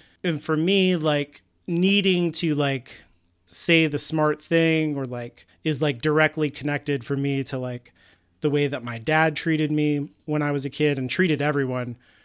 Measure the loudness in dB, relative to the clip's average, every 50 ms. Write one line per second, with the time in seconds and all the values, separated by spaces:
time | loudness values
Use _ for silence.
0 | -20 _ _ _ -4 -4 -4 -4 -2 -2 0 0 2 2 4 4 4 4 2 2
1 | 2 0 0 0 -2 -4 -8 -20 -20 _ _ _ _ -4 0 2 2 4 2 4
2 | 2 2 2 2 2 0 -2 -2 -2 0 0 2 0 0 0 -2 -6 -10 -20 -20
3 | -20 _ _ _ _ _ _ _ _ -8 -6 -4 0 2 4 4 4 2 0 -2
4 | -2 -2 0 2 2 0 0 -2 -4 0 2 2 4 4 2 2 0 0 -2 -4
5 | -6 -6 -8 -10 -10 -12 -14 -18 -20 _ _ _ _ -2 -2 0 0 -2 -2 0
6 | 0 0 2 4 2 2 2 0 -2 -2 -2 -4 -4 -4 -4 -4 -2 -4 -4 -4
7 | -2 -4 -4 -2 -2 -2 -2 -2 -4 -4 -6 -6 -6 -6 -8 -10 -12 -18 _ _
8 | _ _ _ _ _ _ _ _ -2 0 0 2 0 0 -2 -4 -8 -8 -10 -6
9 | -2 0 2 4 4 2 2 -2 -2 -2 0 0 0 0 0 0 2 2 0 0
10 | -2 -6 -10 _ _ -4 -2 -2 0 0 -2 -2 -4 -6 -2 0 0 2 2 0
11 | -2 -4 0 0 2 2 2 0 0 0 0 0 0 0 -2 -4 -6 -6 -10 -12
12 | _ _ _ _